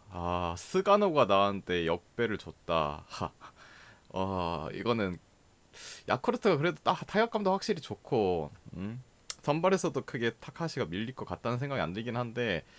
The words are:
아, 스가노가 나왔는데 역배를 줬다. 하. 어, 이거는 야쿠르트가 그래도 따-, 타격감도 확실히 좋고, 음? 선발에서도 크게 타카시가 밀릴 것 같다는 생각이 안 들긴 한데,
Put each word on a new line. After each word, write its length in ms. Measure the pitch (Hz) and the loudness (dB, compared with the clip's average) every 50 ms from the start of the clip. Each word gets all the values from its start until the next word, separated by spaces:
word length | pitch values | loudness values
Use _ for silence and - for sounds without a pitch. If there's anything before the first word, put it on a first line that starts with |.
| - - | -16 -12
아, 460 | 92 87 85 87 87 87 87 85 87 90 | -8 -4 -2 0 0 0 0 -2 -4 -6
스가노가 680 | - - - 185 190 208 196 208 208 190 156 147 127 | -6 -2 -2 2 4 6 6 6 6 4 4 4 4
나왔는데 600 | 98 98 98 101 101 101 95 - - 90 87 85 | 6 6 6 6 4 2 -2 -4 -2 0 0 2
역배를 520 | 80 85 90 - - _ - 117 107 107 87 | 2 0 -2 -4 -6 _ -2 -2 -2 -2 -4
줬다. 640 | - 82 - - - - 85 82 76 73 73 80 85 - | -8 -10 -16 -10 -4 0 2 2 2 2 -2 -6 -10 -12
하. 240 | - - 92 80 - - - - - - - - - - - - - - - - | -8 -6 -6 -6 -6 -10 -20 -20 -20 -20 -20 -20 -20 -20 -20 -20 -20 -20 -16 -8
어, 600 | - 92 95 95 95 92 87 85 85 76 78 - - | -4 -4 -2 -2 0 0 0 -2 -2 -2 -4 -6 -6
이거는 460 | - - 113 117 113 101 92 90 - - _ _ _ _ _ _ _ _ _ - - - - - - - - | -2 0 0 2 2 0 -2 -2 -6 -12 _ _ _ _ _ _ _ _ _ -20 -18 -16 -16 -16 -8 -2 -2
야쿠르트가 480 | - 127 - - 254 - - 214 170 139 | -2 0 0 0 -2 2 2 2 2 4
그래도 200 | 151 180 160 - - | 2 0 -2 0 0
따-, 120 | - 180 | 0 0
타격감도 560 | - - - - 202 233 233 - 214 202 185 | 0 -2 -2 0 2 2 2 0 0 0 0
확실히 300 | 190 196 - - 196 160 | 0 0 0 -2 -4 -4
좋고, 680 | - - 107 - - - 143 113 104 92 90 82 76 73 - - - - - 85 | -6 -10 -10 -12 -6 -2 2 2 4 4 2 2 0 -4 -8 -14 -18 -14 -10 -8
음? 260 | 95 104 117 127 127 - _ _ _ - - - - | -8 -8 -8 -10 -14 -18 _ _ _ -14 -12 -4 -2
선발에서도 580 | - 147 165 170 185 190 180 - 165 131 135 | 0 0 2 4 4 2 2 2 0 -2 -4
크게 300 | 107 - - 120 117 117 107 - | -4 -4 -4 -2 0 -2 -2 -4
타카시가 460 | - - - - 170 160 - 139 110 76 | -8 -14 -8 -6 -6 -4 -2 -2 -4 -2
밀릴 280 | 82 98 113 113 127 | -2 -4 -4 -4 -6
것 100 | - 104 | -8 -8
같다는 340 | - 90 - - 120 123 120 | -8 -6 -4 -4 -2 -2 -2
생각이 200 | 143 139 139 120 | -2 -2 -2 -2
안 120 | 82 80 90 | -2 -2 -4
들긴 240 | 107 113 123 113 120 | -4 -6 -4 -4 -4
한데, 460 | 123 117 113 123 120 110 90 78 - - - | -4 -4 -4 -2 0 0 0 -2 -2 -6 -14